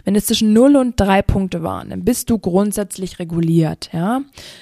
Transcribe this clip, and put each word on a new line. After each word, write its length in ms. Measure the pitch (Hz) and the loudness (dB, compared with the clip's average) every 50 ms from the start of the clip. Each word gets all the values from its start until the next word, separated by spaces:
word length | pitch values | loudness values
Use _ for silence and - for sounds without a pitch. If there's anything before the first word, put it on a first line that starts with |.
| - | -4
Wenn 120 | 190 202 | 0 0
es 100 | 214 - | 0 0
zwischen 260 | - 226 - 214 214 | 0 -2 0 2 4
null 240 | 214 226 254 285 285 | 6 6 6 6 6
und 220 | 269 254 240 - - | 4 2 0 0 0
drei 220 | 196 202 196 202 | 2 2 2 2
Punkte 420 | - - - 196 190 180 175 170 | 2 0 -2 -2 -2 -4 -6 -6
waren, 280 | 160 95 95 - - - | -6 -6 -8 -8 -10 -10
dann 140 | - 185 175 | -10 -4 -2
bist 260 | 220 247 - - - | -2 -2 -2 -2 -4
du 80 | 233 196 | -4 -2
grundsätzlich 800 | - 185 170 196 208 208 196 214 202 - - 190 185 180 - - | -2 0 0 0 0 0 -2 -6 -8 -8 -8 -10 -10 -10 -10 -10
reguliert, 720 | 175 165 170 170 170 165 165 170 160 151 - - - - | -10 -6 -4 -2 0 2 2 2 2 2 -2 -8 -12 -10
ja. 300 | - 165 170 208 247 269 277 _ _ - - - - - | -6 -6 -4 -2 -4 -4 -6 _ _ -20 -20 -20 -20 -20